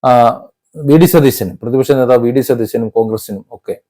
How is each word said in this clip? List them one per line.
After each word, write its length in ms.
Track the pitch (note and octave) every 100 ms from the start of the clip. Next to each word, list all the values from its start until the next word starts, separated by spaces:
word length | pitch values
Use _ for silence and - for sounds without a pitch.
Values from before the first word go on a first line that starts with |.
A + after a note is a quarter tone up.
ആ, 360 | C3 B2 A#2 - - _ _ D#3+
വി 200 | C#3+ D3+
ഡി 80 |
സതീശനും, 540 | F3 F3 C#3 C3 G2 -
പ്രതിപക്ഷ 300 | A2+ C3 C3
നേതാവ് 300 | C3+ B2 B2+
വി 80 | A#2
ഡി 100 | B2+
സതീശനും 480 | B2+ A2+ A2 A#2+ A2+
കോൺഗ്രസിനും 560 | A2+ A2+ G#2+ - G2+ -
ഒക്കെ 260 | A#2 - F2+ _